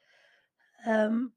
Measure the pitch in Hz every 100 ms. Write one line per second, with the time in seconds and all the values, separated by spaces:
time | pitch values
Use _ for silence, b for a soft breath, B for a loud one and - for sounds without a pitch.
0 | _ _ _ _ _ _ _ _ 226 220
1 | 214 226 254